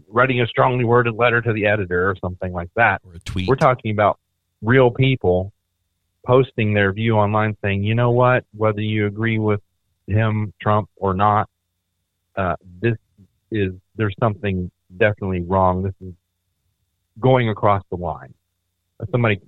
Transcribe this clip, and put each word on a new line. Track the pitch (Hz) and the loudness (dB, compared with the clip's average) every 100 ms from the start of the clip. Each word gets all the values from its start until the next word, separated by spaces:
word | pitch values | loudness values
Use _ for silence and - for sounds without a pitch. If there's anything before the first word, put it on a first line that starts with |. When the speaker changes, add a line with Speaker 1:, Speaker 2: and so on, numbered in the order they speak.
| - | -6
Speaker 1:
writing | 110 127 123 | 0 0 0
a | 120 | -2
strongly | - 131 127 117 | 0 0 0 2
worded | 120 120 110 | 2 2 0
letter | 120 117 | 2 2
to | 113 | 0
the | 110 104 | 0 0
editor | 104 92 90 92 | 0 0 -2 -2
or | 95 | -2
something | 92 90 95 | -6 -8 -8
like | 90 85 - | -8 -6 0
that. | 117 92 | 0 0
Speaker 2:
Or | - | -6
a | 85 | -16
tweet. | - 98 92 | -10 -6 -2
Speaker 1:
We're | 135 | 2
talking | 151 127 110 | 2 2 -2
about | 104 104 - _ _ _ _ | 2 2 0 _ _ _ _
real | 107 131 127 | 2 4 4
people | 120 131 131 92 90 95 - _ _ _ _ _ _ - | 4 0 0 0 0 -2 -12 _ _ _ _ _ _ 2
posting | 127 131 - 107 | 2 2 -2 0
their | 104 98 | 2 0
view | 98 113 110 | 0 0 2
online | 104 107 107 104 | 2 0 -2 -2
saying, | 101 98 | -4 -2
"You | 101 | -2
know | 113 123 | 0 0
what, | 120 123 127 - 104 | 2 2 2 -2 -4
whether | 110 104 | -2 -2
you | 107 107 104 | -2 -2 -2
agree | 101 113 110 | -2 -2 -2
with | 107 101 - _ _ _ - | -2 -2 -6 _ _ _ -4
him, | 101 113 107 107 - | -2 0 -2 -6 -6
Trump, | - 107 104 _ | 0 0 -2 _
or | 95 | -4
not, | 92 104 104 - _ _ _ _ _ _ _ _ - | 0 2 2 -2 _ _ _ _ _ _ _ _ -6
uh, | 92 78 92 90 | -4 -4 -10 -6
this | 110 110 _ _ 95 _ _ | -4 -4 _ _ -20 _ _
is, | 110 98 92 _ - | -4 -4 -6 _ -6
there's | 107 95 | -4 -2
something | 117 104 101 95 90 - _ 92 | -2 -2 -4 -4 -6 -10 _ -2
definitely | 104 104 98 92 | 0 0 -4 -6
wrong. | 87 95 92 92 | -2 0 2 0
This | 95 95 | -4 -8
is | 92 85 _ _ _ _ _ _ _ _ _ - | -16 -18 _ _ _ _ _ _ _ _ _ -2
going | 123 131 117 | 2 4 2
across | 104 107 101 - | 0 0 0 -2
the | 87 | -8
line." | 87 73 65 - _ _ _ _ _ _ 110 | -8 -8 -14 -20 _ _ _ _ _ _ -6
Somebody | 123 120 101 | 0 0 0